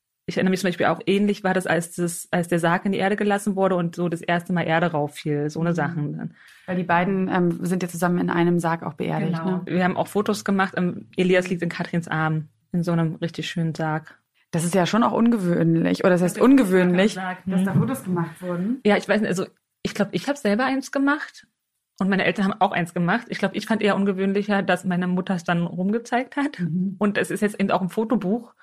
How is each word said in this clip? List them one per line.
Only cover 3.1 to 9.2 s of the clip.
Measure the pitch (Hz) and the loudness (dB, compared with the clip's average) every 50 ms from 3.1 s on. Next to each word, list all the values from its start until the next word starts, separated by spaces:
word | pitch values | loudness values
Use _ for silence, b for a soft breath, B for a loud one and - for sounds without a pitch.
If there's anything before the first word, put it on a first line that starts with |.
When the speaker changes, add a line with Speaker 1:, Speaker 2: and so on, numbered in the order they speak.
| 208 | 0
Speaker 1:
gelassen | 208 208 208 202 202 202 214 190 | 0 0 0 0 0 0 -2 0
wurde | 190 190 190 185 | 2 2 2 2
und | 175 175 170 170 | 2 0 -2 -2
so | - 175 175 | -2 -2 -2
das | 165 165 | -2 -2
erste | - - 175 175 170 - 185 | -2 -2 -2 -2 0 -2 -2
Mal | 175 160 | -2 0
Erde | 170 160 165 175 170 | 2 2 2 2 2
rauffiel, | 165 151 151 151 - - - 156 147 147 147 151 | 0 0 -2 -4 -6 -6 -4 -2 -2 0 -2 -2
so | 156 170 | -2 -2
eine | 165 170 | -2 0
Speaker 2:
Mhm. | 170 | 0
Speaker 1:
Sachen | 170 147 143 170 160 147 143 156 160 | 0 -2 -2 -2 -4 -4 -6 -6 -8
dann. | - 165 B B B B B B B | -10 -10 B B B B B B B
Speaker 2:
Weil | - 185 | -6 -4
die | 180 180 | -4 0
beiden, | 175 175 170 180 190 196 190 185 185 | 0 2 2 2 2 0 0 0 0
ähm, | - 185 180 175 170 170 - | 0 2 2 2 0 0 -2
sind | 175 185 180 180 | -2 -2 -2 -2
ja | 170 | -4
zusammen | - 170 175 180 180 175 | -4 -2 0 0 0 0
in | 180 175 | 0 0
einem | - 175 170 175 175 175 | 2 2 2 4 4 2
Sarg | 170 165 165 170 - | 2 0 -2 -2 -4
auch | - 151 | -8 -8
beerdigt, | - - - 185 - | -6 -4 -4 -2 -2